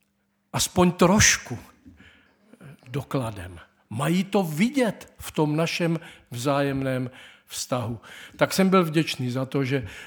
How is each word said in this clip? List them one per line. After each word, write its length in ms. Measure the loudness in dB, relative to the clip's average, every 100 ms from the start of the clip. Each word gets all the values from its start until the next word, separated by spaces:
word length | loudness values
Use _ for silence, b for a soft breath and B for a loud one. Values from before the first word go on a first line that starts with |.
| _ _ _ _ _
aspoň 400 | -4 0 4 4
trošku 680 | 6 4 6 4 2 -4 -12 -12 _ -20 b b b b b _ -20 -20 -20 -10
dokladem. 680 | -8 -4 -4 -4 -8 -12 -16 -20 _ _
Mají 340 | -4 0 0
to 180 | 2 0
vidět 720 | 0 0 0 2 0 -2 -12 -18
v 140 | -6
tom 240 | 0 0 2
našem 440 | 0 0 0 -2 B B _
vzájemném 800 | -6 -2 0 0 -2 -2 -4 -6 B B B _
vztahu. 540 | -12 -4 -4 -4 -8 B B B -2
Tak 160 | 0
jsem 160 | 2 4
byl 160 | 4
vděčný 460 | 4 0 -2 -2 -4
za 160 | -4 -4
to, 180 | -2
že 240 | -2 -2 -4 B